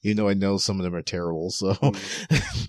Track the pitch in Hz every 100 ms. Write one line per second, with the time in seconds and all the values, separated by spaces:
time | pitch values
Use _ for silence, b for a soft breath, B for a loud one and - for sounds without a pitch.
0 | 101 107 104 98 98 98 - 98 90 87
1 | - 90 85 82 90 - 95 98 139 -
2 | - - - 156 - -